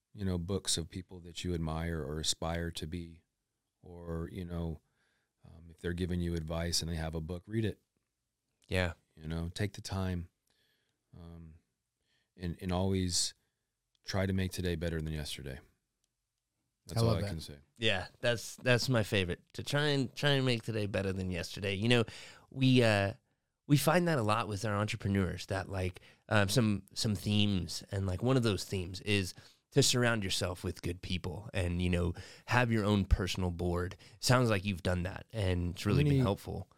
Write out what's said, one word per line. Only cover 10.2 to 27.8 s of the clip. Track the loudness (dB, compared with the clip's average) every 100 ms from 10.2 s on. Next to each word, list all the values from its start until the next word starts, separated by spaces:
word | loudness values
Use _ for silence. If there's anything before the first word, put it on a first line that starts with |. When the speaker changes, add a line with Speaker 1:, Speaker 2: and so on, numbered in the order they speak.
| -6 _ _ _ _ _ _ _ _
Speaker 1:
um, | -20 -18 -18 -18 -20 _ _ _ _ _ _ _ -10
and, | -10 -8
and | -4
always | 0 0 0 0 -2 -2 -6 _ _ _ _ _ _ -6
try | -2
to | 0
make | 0 -2
today | -2 -2 -2
better | -2 -2
than | -4
yesterday. | -4 -6 -8 -10 -12 -16 _ _ _ _ _ _ _ _ _ _ _ -4
That's | 2
Speaker 3:
I |
Speaker 1:
all | 2
Speaker 3:
love | 2
Speaker 1:
I |
Speaker 3:
that. | -2
Speaker 1:
can | -6
say. | -10 -16 _ -2
Speaker 2:
Yeah, | 0 0 -4 -4
that's, | -2 -2 -4 -4
that's | 2 4 4
my | 2
favorite, | 2 2 2 -2 _
to | -10
try | -2 0 2
and, | 2 0 0
try | 2
and | 4 2
make | 0
today | 0 -2 -2
better | 0 0
than | -2 -2
yesterday. | -4 -6 -4 -4
You | 0 4
know, | 4 4 -4 -18 -20 -14
we, | 0 6 6
uh, | 6 6 4 -2 _ _ _ _ 2
we | 4
find | 6 4 4
that | 2
a |
lot | 2 2 0
with | -2
our | 0
entrepreneurs, | 0 0 -2 2 2 2 -2 -4
that, | -4 -4
like, | -2 -4 -4 -14 _ 0
um, | 4 4
some, | 4 4 2 -4
some | -4 -2
themes, | -2 0 2 4 2 -2 -6